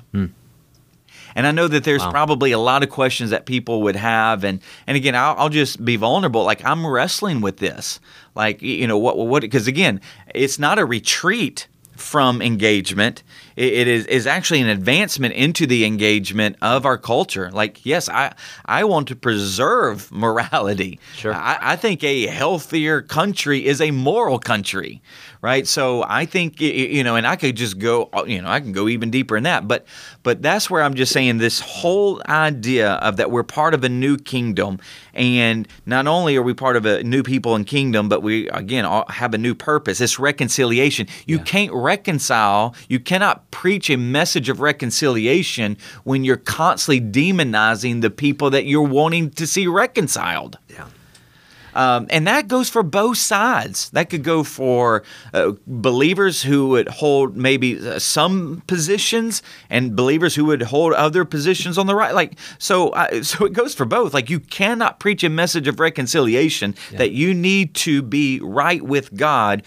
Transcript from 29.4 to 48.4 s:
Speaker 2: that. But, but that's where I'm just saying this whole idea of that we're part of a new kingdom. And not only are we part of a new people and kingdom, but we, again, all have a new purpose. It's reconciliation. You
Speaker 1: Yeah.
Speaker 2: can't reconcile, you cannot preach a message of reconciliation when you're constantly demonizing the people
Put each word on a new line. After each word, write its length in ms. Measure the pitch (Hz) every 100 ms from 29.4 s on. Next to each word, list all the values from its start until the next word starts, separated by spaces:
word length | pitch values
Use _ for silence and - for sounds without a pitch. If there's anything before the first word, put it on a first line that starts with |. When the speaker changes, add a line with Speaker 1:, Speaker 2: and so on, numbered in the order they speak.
Speaker 2:
that. 240 | 147 151 101
But, 180 | 123 - - - -
but 180 | 123 117
that's 280 | 135 202 -
where 120 | 180
I'm 120 | 147
just 180 | 131 127
saying 280 | 143 131 113
this 200 | 117 -
whole 640 | - - 175 190 202 185 -
idea 640 | 151 156 139 113 127 104
of 240 | 92 107 98
that 120 | 104
we're 140 | 120
part 300 | 117 - 156
of 100 | 151
a 60 | 127
new 260 | 123 135 139
kingdom. 640 | - 127 120 95 98 95 - - -
And 540 | - 123 123 117 113 104 - -
not 220 | 127 143
only 300 | 175 170 135
are 40 |
we 100 | 123
part 240 | 120 131 120
of 80 | 107
a 180 | 101
new 200 | 117 135
people 320 | 127 131 117 110
and 120 | 101
kingdom, 400 | 143 135 110 104
but 160 | 101
we, 240 | 107 110 85
again, 340 | - 98 127 92
all 180 | 104 -
have 240 | - 120
a 40 | 110
new 160 | 120
purpose. 460 | 123 - 151 123 92
It's 180 | 123 -
reconciliation. 880 | 139 147 127 - 123 120 139 127 107 - -
You 120 | 160
Speaker 1:
Yeah. 40 |
Speaker 2:
can't 300 | - 196 208
reconcile, 1000 | 117 131 196 - 147 - 120 104 101 117 - -
you 120 | 165
cannot 480 | - 185 196 - _
preach 400 | - 185 196 -
a 80 | 127
message 500 | 120 139 170 165 120
of 120 | 113
reconciliation 1160 | 147 147 131 - 147 117 113 170 - - 104 104 - -
when 200 | 127 135
you're 140 | 131 123
constantly 640 | - - 165 - - 131
demonizing 1000 | 110 113 175 185 139 107 110 110 123 117
the 100 | 113
people 400 | - 143 139